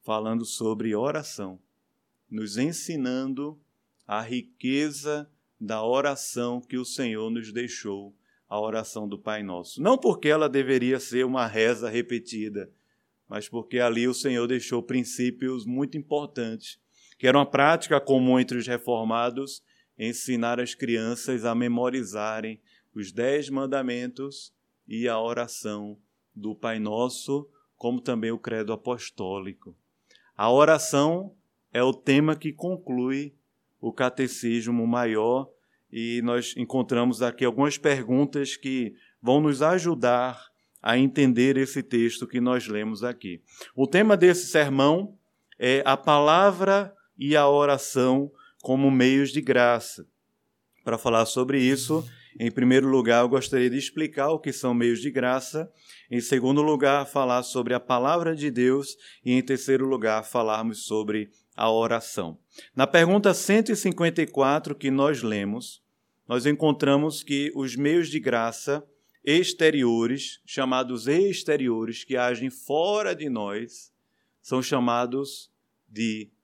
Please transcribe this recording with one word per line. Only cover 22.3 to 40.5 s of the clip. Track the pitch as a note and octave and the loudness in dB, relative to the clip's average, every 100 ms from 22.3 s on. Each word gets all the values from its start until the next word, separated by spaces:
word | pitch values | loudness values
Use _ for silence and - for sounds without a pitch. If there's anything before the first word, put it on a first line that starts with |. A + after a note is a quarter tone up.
| A2 A2 G#2+ _ _ _ | -6 -10 -12 _ _ _
os | - F#2+ | -12 -12
dez | F#2 B2 C#3+ C#3+ | -4 -2 -2 -2
mandamentos | C3+ C3+ C3+ B2+ A#2+ B2 B2 C#3 C#3 - _ _ _ - | -6 -4 -4 -4 -6 -8 -10 -14 -14 -20 _ _ _ -12
e | A2 A#2+ | -6 -2
a | A2+ | -2
oração | A2+ A#2+ A#2+ - G#2+ G#2 G#2 G#2 _ _ _ | -2 -4 -6 -8 -8 -8 -10 -16 _ _ _
do | - G#2 | -12 -12
Pai | G#2+ A#2 A2 | -8 -6 -6
Nosso, | G#2+ G#2+ B2 B2+ - C#3 D3 _ _ _ | -4 -2 -2 -4 -6 -6 -6 _ _ _
como | A#2+ B2 | -4 -4
também | A#2+ A#2+ A2+ | -4 -4 -2
o | A2+ | -4
credo | - A2 G#2+ | -6 -6 -6
apostólico. | G#2+ B2 B2 - - F#2+ G2 F#2+ F#2 - - _ _ _ _ _ | -6 -6 -8 -8 -10 -8 -8 -10 -14 -20 -20 _ _ _ _ _
A | - G#2+ | -2 4
oração | B2+ D3+ D#3 - C#3 D3 E3+ F#3+ _ _ _ _ | 6 6 6 2 2 2 0 -6 _ _ _ _
é | A#2+ | 0
o | B2+ | 0
tema | C3 - C#3 D#3 | 0 2 4 4
que | D3+ D#3+ | 0 -6
conclui | D3+ F3+ F3+ - B2+ B2+ C3+ C#3+ _ _ _ _ _ | -6 -6 -8 -6 -4 -2 -4 -8 _ _ _ _ _
o | A#2 | -8
Catecismo | - B2+ - B2+ - A#2+ A#2 A2+ A#2+ A2+ | -2 -2 0 -4 -2 -2 -2 0 -2 0
Maior | A#2+ A#2 A2 A2 B2 C3+ _ _ _ _ | 0 0 0 2 0 -4 _ _ _ _
e | A2+ A#2 A#2+ | -10 -6 -4
nós | A#2+ A#2+ A#2+ - | -2 -2 -4 -8
encontramos | A#2+ C3 A#2+ A#2+ B2 A2+ | -4 -4 -2 0 0 0
aqui | B2 A#2 | -2 0
algumas | B2+ A2+ C#3+ C#3+ | -2 2 0 0
perguntas | D#3 C3+ A2+ B2+ C#3+ C#3+ C3+ - | 0 0 0 0 0 -2 -6 -6
que | C3+ C3 A#2 - _ _ | -6 -4 -6 -8 _ _
vão | A#2 C#3 | 2 4
nos | D3+ C3+ | 4 2
ajudar | D3+ F#3 E3+ D#3 A#2+ B2 B2+ B2 - | 2 2 0 0 2 2 0 -6 -20